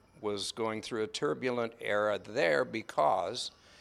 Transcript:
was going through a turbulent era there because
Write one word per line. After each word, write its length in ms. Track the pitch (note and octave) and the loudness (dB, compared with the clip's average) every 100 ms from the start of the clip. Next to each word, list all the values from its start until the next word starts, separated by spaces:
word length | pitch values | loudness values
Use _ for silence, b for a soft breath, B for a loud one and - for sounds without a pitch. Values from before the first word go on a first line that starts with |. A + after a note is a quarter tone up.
| _ - | _ -6
was 300 | G#2 G2+ G2 | -4 -2 -4
going 300 | - A2 A2 | -2 -2 -2
through 220 | - A2+ | -4 -2
a 40 | A2 | -2
turbulent 680 | - D3 B2+ B2+ A#2+ A#2 - | -2 -2 0 -2 0 -2 -4
era 380 | A2+ G#2 G#2+ G2+ | 0 2 2 0
there 400 | G2 A2+ E3 C#3+ | -2 0 4 4
because 880 | A#2+ A2+ - - D3+ F#2+ F2+ B2 - b b b | 2 -4 -2 2 4 4 0 -4 -8 b b b